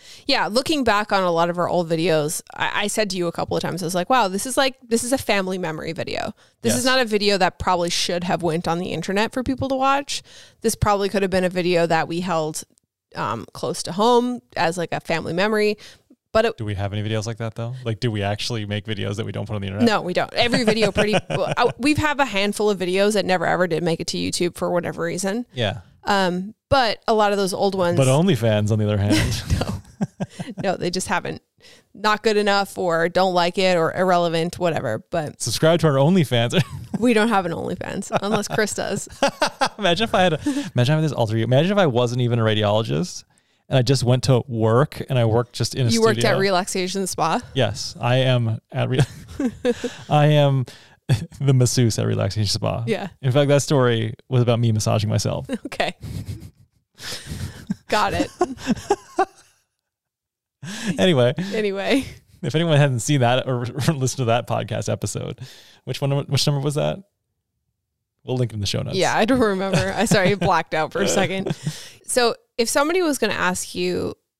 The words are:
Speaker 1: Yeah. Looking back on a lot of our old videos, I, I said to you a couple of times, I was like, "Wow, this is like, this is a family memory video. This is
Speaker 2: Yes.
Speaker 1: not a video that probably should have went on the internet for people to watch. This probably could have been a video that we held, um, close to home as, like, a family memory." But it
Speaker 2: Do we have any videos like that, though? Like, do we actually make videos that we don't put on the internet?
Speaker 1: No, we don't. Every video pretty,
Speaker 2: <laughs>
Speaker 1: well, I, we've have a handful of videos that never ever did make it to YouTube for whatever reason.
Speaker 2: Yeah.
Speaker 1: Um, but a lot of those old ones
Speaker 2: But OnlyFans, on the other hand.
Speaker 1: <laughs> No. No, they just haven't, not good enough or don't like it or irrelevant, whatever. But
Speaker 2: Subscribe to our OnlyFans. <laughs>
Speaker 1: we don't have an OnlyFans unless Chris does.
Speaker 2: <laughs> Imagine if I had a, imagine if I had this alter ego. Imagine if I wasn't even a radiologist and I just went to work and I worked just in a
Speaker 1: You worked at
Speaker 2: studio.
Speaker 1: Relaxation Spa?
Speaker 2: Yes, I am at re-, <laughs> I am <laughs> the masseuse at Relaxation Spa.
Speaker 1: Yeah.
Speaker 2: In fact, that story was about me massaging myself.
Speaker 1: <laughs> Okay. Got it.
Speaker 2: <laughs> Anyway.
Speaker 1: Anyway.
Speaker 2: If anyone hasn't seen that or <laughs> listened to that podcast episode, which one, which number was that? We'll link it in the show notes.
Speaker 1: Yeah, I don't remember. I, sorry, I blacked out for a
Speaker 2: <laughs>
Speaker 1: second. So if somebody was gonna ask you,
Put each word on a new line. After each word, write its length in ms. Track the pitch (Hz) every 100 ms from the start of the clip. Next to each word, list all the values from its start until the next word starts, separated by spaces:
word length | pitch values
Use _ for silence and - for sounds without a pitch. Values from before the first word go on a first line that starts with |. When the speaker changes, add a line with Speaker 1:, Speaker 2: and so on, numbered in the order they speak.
| - - -
Speaker 1:
Yeah. 220 | 247 170
Looking 340 | 220 285 311
back 300 | 233 208 214
on 100 | 196
a 80 | 180
lot 180 | 165 170
of 100 | 175
our 80 | 165
old 200 | 180 165
videos, 540 | 165 160 160 151 - -
I, 300 | - - 170
I 40 | 208
said 200 | 220 214
to 60 | 185
you 120 | 170
a 40 |
couple 240 | 170 170 170
of 60 |
times, 220 | 165 160
I 20 | 175
was 80 |
like, 160 | 180 180
"Wow, 160 | 254 196
this 180 | 196
is 120 | 262 269
like, 180 | 269 262
this 200 | 233 226
is 80 | 240
a 40 | 269
family 420 | - 202 190 185
memory 340 | 170 151 143
video. 420 | 165 - - - - _ _
This 100 | 233
is 100 | 247
Speaker 2:
Yes. 80 | 247
Speaker 1:
not 60 | 262
a 60 |
video 340 | 233 208 202 196
that 220 | 180 -
probably 280 | - 180 175
should 360 | - - 180
have 180 | 175 165
went 240 | 175 160 180
on 140 | 170
the 80 | 185
internet 440 | 160 175 190 220
for 120 | 269
people 240 | 247 262 269
to 80 | 269
watch. 480 | 269 277 285 - - - - _
This 120 | 226
probably 340 | - 214 202 196
could 140 | 196
have 80 | 190
been 140 | 185
a 40 | 180
video 380 | 180 175 175 170
that 220 | 160 156
we 100 | 165
held, 420 | 185 165 156 156 - _ _ _ _
um, 320 | - 131 107 -
close 280 | - - 175
to 80 | -
home 480 | 165 226 240 247 247 - -
as, 200 | 165 175
like, 140 | 165
a 80 | 156
family 360 | - 165 -
memory." 440 | 165 208 214 208 214 - - _ _ _
But 120 | 220 226
it 100 | -
Speaker 2:
Do 80 |
we 100 | 104 98
have 180 | 101
any 120 | 104 104
videos 200 | 110 107
like 100 | 113
that, 200 | 113 -
though? 180 | 117 131
Like, 160 | 123 107
do 100 | 123
we 120 | 107
actually 420 | 101 104 - 117
make 220 | 104 104 104
videos 300 | 104 104 104
that 100 | 104
we 60 |
don't 120 | 107 104
put 80 |
on 60 | 107
the 60 | 98
internet? 200 | 98 233
Speaker 1:
No, 140 | 202
we 140 | 175
don't. 180 | 180 139
Every 320 | - 233 262
video 260 | 214 220 202
pretty, 220 | 208 208 214
Speaker 2:
<laughs> 40 | -
Speaker 1:
well, 240 | 151 170 -
I, 120 | 247 -
we've 220 | 269 294
have 220 | 302 277
a 40 |
handful 460 | 262 196 208 202 214
of 80 | 190
videos 340 | 180 190 202
that 140 | 208 180
never 180 | 185
ever 220 | 156 165 180
did 160 | 160
make 180 | 170 165
it 60 | 170
to 100 | 180
YouTube 380 | 175 - 175
for 160 | - 175
whatever 320 | 175 175 180
reason. 420 | 165 170 196 226 240
Speaker 2:
Yeah. 280 | 131 104 - - _
Speaker 1:
Um, 500 | - 202 185 180 196 - -
but 320 | 277 226 - -
a 60 |
lot 200 | 220 208
of 40 | 202
those 160 | 185
old 220 | 185 196
ones 240 | 190 175 175
Speaker 2:
But 80 | 131
OnlyFans, 640 | 135 190 131 117 107 104
on 60 | 110
the 80 | 104
other 100 | 104
hand. 460 | 101 311 - - -
Speaker 1:
<laughs> 120 | -
No. 220 | - - - - 208 - 196 - 214 196
No, 120 | 190 170
they 100 | 180
just 180 | 180 190
haven't, 340 | 175 - - _ _ - - _
not 300 | - 214 208
good 160 | 226 208
enough 400 | 208 202 196 196
or 320 | 180 165 170
don't 240 | 180 190
like 240 | 175 170 190
it 180 | 185 180
or 160 | 160
irrelevant, 640 | - 185 175 170 165 170 -
whatever. 460 | 175 131 123 110 -
But 280 | 170 147 -
Speaker 2:
Subscribe 380 | - 104 160 170
to 60 | 160
our 80 | 135
OnlyFans. 640 | 143 190 143 120 123 170 - -
<laughs> 180 | - 190
Speaker 1:
we 140 | 247
don't 160 | 214 226
have 160 | 202
an 80 | 175
OnlyFans 580 | 160 - 180 - - - 226
unless 260 | 202 214 208
Chris 240 | - 208
does. 340 | - - 202 - - 220 -
Speaker 2:
<laughs> 340 | 262 - 269 -
Imagine 260 | 190 170
if 100 | 226
I 80 | 214
had 100 | 180
a, 60 | 156
imagine 240 | 294 277 214
if 20 | 123
I 180 | 120
had 100 | 156
this 80 | 156
alter 240 | 117 110 113
ego. 80 |
Imagine 280 | 110 131 175
if 60 | 208
I 80 | 170
wasn't 340 | 117 120 120
even 160 | 120 117
a 40 |
radiologist 840 | 110 107 104 107 117 147 175 - - _ _ _ -
and 100 | 139
I 40 |
just 200 | 120 135
went 220 | 117 127
to 180 | - 123 -
work 520 | 113 110 117 147 - -
and 100 | 127
I 60 |
worked 280 | 117 113 120
just 200 | - 117
in 120 | - 117
a 40 |
Speaker 1:
You 120 | 226
worked 160 | 226 214
at 40 |
Speaker 2:
studio. 160 | 220 185
Speaker 1:
Relaxation 640 | 196 180 - 190 180 196 185
Spa? 340 | - 165 180 -
Speaker 2:
Yes, 420 | 135 107 - - -
I 180 | 120 131
am 440 | 131 123 113 110 -
at 160 | 131 120
re-, 100 | - 131 - - -
<laughs> 720 | 262 - 247 240 240 - -
I 160 | 151 147
am 400 | 151 143 135 120 - - _
<laughs> 380 | - 139 165 -
the 140 | 139
masseuse 440 | 131 123 - 117 110
at 80 | 110
Relaxation 420 | 107 104 110 104
Spa. 360 | 104 104 - 117
Speaker 1:
Yeah. 220 | - - -
Speaker 2:
In 80 | 135
fact, 160 | 131 143
that 140 | 143
story 520 | - 143 123 113 110 - -
was 140 | 127
about 160 | 120 117
me 140 | 117
massaging 360 | 107 110 110 104
myself. 380 | 110 107 - 135 254
Speaker 1:
<laughs> 100 | -
Okay. 280 | - 170 - - - - - - - _ _ _ _ - - - - - - - - -
Got 240 | 214 202
it. 160 | 170 - -
Speaker 2:
<laughs> 920 | 330 254 - - - 392 - - 381 _ _ _ _ _ _ _ _ _ _ _ _ _ 151 214 226 170
Anyway. 360 | 190 143 120 143 190
Speaker 1:
Anyway. 520 | 220 208 196 190 262 254 - _ -
Speaker 2:
If 120 | 135
anyone 220 | 156 170 143
hasn't 260 | 143 123
seen 180 | - 147
that 260 | 120 127 131
or 160 | 123 117
<laughs> 0 |
listened 520 | 127 120 147 127 -
to 60 | 117
that 200 | 120 113
podcast 420 | 113 113 107 107
episode, 520 | 110 - - - - 131 - - _
which 160 | - 131
one, 100 | 139 143 -
which 200 | - -
number 140 | 143
was 140 | 143
that? 280 | 147 147 185 - _ _ _ _ _ _ _ _ _ _ _
We'll 120 | 123 127
link 160 | 123
it 20 |
in 60 | 110
the 60 | 98
show 160 | -
notes. 140 | - 190
Speaker 1:
Yeah, 200 | 147 147
I 80 |
don't 160 | 208 254
remember. 520 | 220 190 196 180 190 185
I, 80 |
sorry, 260 | 220 190 185
I 40 | 202
blacked 380 | 175 170 -
out 180 | 160 151
for 80 | 170
a 60 | 196
Speaker 2:
<laughs> 0 |
Speaker 1:
second. 480 | - 175 190 269 - 151 - - - -
So 220 | 247 233 - _ -
if 100 | 233
somebody 320 | 285 302 370
was 160 | 330 269
gonna 160 | 214
ask 420 | 170 175 185 -
you, 400 | 180 180 180 180 - _ _